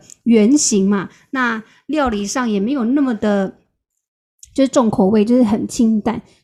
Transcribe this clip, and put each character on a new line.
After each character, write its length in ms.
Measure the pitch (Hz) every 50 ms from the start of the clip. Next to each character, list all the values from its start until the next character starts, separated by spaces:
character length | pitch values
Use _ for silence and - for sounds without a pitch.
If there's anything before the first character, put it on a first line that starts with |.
| - _ - _ _
原 320 | 233 233 220 208 214 285 294
型 300 | - - 226 202 190 196
嘛， 200 | 208 196 170 - - _ _ _
那 320 | - 269 254 233 226 220 214 - _ _ _
料 220 | - 277 311 277 254
理 180 | 214 202 202
上 220 | 202 - 269 247 233
也 100 | 208 196
没 140 | 190 226 285
有 120 | 285 220
那 180 | 226 262 302 277
么 120 | 262 240
的， 380 | 208 - 214 202 202 190 226 - _ _ _ _ _ _ _ _ _ _ _ _ _ _ _ _ _ - _ _
就 100 | - 269
是 40 | 269
重 200 | - 302 240 220
口 200 | - - 196 185
味， 160 | 220 220 202
就 120 | 220 240
是 60 | 254 247
很 240 | 202 214 - -
清 340 | - - - 233 220 220 208
淡， 200 | - 233 - - - _ _ _